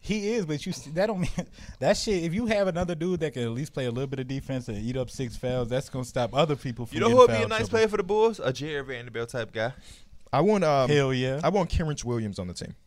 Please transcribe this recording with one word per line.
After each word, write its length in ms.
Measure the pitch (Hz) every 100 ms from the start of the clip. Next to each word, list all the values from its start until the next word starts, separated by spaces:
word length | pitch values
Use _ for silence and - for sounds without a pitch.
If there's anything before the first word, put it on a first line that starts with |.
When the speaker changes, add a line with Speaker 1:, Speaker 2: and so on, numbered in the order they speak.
Speaker 1:
He 280 | - 214 202
is, 140 | 240 170
but 200 | 151 -
you 60 |
see, 200 | 175 131
that 160 | 160 208
don't 120 | 202
mean 100 | 180 - 160 -
<laughs> 240 | - -
that 180 | 135 208
shit. 260 | - 190
If 100 | 165
you 120 | 175 240
have 220 | 214 196
another 260 | 170 175 165
dude 240 | 175 180
that 140 | 156
can 100 | 139
at 80 | 117
least 220 | 117 151
play 100 | -
a 80 | 127
little 160 | 117 135
bit 120 | 135
of 80 | 127
defense 400 | 135 - 135 123
and 80 | 104
eat 180 | 110 135
up 140 | 123
six 260 | - 127 -
fouls, 320 | 127 127 117
that's 220 | 127 -
gonna 160 | 135 123
stop 280 | - 120
other 220 | 131 156 143
people 300 | 139 117 120
from 100 | 147
Speaker 2:
You 60 |
know 60 | 214
Speaker 1:
getting 100 | 247
Speaker 2:
who 40 |
would 40 | 247
be 60 |
a 60 | 226
Speaker 1:
foul 80 | 220
Speaker 2:
nice 80 | 220
Speaker 1:
trouble. 120 | 220
Speaker 2:
player 160 | 226 220
for 80 | 214
the 60 |
Bulls? 360 | 185 214 226 214
A 120 | -
Jared 320 | 127 147 147 135
Vanderbilt 400 | 127 123 113 117
type 240 | 127 110
guy. 220 | 110 113 131 - - - - -
Speaker 3:
I 80 | 127
want, 240 | 180 214
um, 260 | 165 143 131
Speaker 1:
Hell 240 | 147 135
yeah. 280 | 131 127 135
Speaker 3:
I 60 | 160
want 200 | 196 170
Kenrich 360 | - 160 143 120
Williams 340 | 120 110 95
on 80 | 90
the 60 |
team. 240 | 85 - -